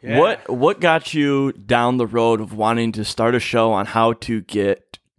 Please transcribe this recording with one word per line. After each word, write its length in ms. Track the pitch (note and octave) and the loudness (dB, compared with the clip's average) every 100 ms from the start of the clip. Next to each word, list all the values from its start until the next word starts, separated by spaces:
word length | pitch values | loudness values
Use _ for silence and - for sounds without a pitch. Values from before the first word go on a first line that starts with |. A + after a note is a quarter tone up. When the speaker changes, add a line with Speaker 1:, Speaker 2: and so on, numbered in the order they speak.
Speaker 1:
Yeah. 160 | A#2+ C3+ | 0 2
Speaker 2:
What, 300 | F3+ - - | 2 2 -6
what 300 | B2 D3 G3 | 0 0 2
got 320 | F3 D#3+ - | 2 2 -2
you 400 | D#3 C#3+ C#3 C#3 | -2 0 0 -2
down 440 | - G2+ A#2+ A#2+ B2+ | -6 -2 2 2 0
the 100 | A2+ | -2
road 340 | A#2 A#2 A2+ | 0 2 0
of 120 | G#2+ | -2
wanting 380 | G#2+ A2 A#2 A2+ | -2 -2 0 -2
to 100 | G#2+ G2+ | -4 -8
start 280 | - A2+ | -2 0
a 60 | A#2+ | 0
show 320 | - A#2 A2+ | 0 0 0
on 140 | G#2 G2+ | 0 -2
how 260 | A2+ A2+ | 0 0
to 280 | A2+ - A2+ | -2 -6 -6
get 580 | F#2 G#2 G2 G2 _ - _ | -4 -2 0 -2 _ -20 _